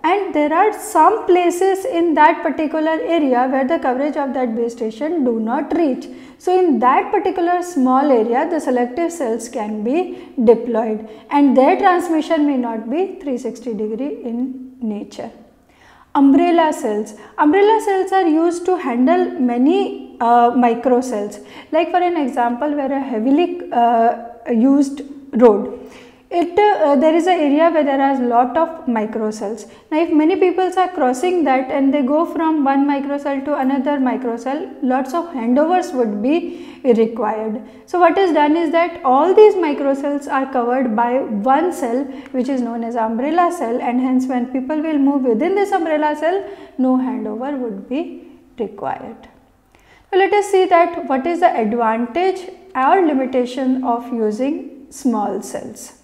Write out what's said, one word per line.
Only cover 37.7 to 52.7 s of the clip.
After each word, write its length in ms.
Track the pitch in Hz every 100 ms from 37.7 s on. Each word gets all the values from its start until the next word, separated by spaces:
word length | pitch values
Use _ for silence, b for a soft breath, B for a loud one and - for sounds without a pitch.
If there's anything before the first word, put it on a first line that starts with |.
| B
So 160 | - 349
what 160 | 349 349
is 160 | 381
done 240 | 302 294 330
is 160 | 330
that 300 | 330 339 339
all 300 | 262 262 339
these 220 | 381 427 392
microcells 680 | 320 277 277 277 285 285 285
are 240 | 277 269
covered 460 | 269 233 254 233 214
by 220 | 240 254
one 520 | - 208 233 277 359
cell, 340 | - 240 247 277 B B
which 180 | 262 247
is 140 | 269
known 200 | 233 233
as 140 | 226 233
umbrella 560 | 220 226 277 330 349
cell, 260 | 349 233 247
and 180 | 254 247
hence 260 | 254 254 254
when 200 | 247 247
people 340 | 262 262 311
will 180 | 320 302
move 260 | 277 285
within 300 | 254 214 330
this 160 | 392 403
umbrella 460 | 392 330 302 302 302
cell, 260 | 311 381 392 B B -
no 180 | 254 254
handover 600 | 262 214 214 214 269 277
would 320 | 240 196 -
be 360 | 269 349 B B B _ -
required. 720 | 202 - 135 - - 220 - _ _ _ _ b b b b
So 80 | 381
let 140 | 381
us 140 | 415 392
see 140 | 381
that 420 | 370 339 339 339 -
what 180 | 262 339
is 140 | 339
the 140 | 349
advantage 920 | 269 214 240 226 226 240 339 381 370 - - -